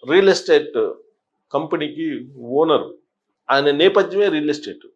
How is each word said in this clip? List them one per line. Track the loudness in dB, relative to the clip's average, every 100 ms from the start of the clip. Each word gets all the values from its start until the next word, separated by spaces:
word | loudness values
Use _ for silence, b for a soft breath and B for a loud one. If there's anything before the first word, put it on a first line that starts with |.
| 2
రియల్ | 4 4
ఎస్టేట్ | 2 4 2 2 -2 -2 -4 _ _ _ _ _ -6
కంపెనీకి | -4 -6 -6 -6 -8 -8 -12 -18 -6 -2
ఓనర్. | 2 0 -2 -16 _ _ _ _ -2
ఆయన | 0 2 4
నేపథ్యమే | 4 4 0 0 0 0
రియల్ | -4
ఎస్టేట్. | -4 -8 -16 -20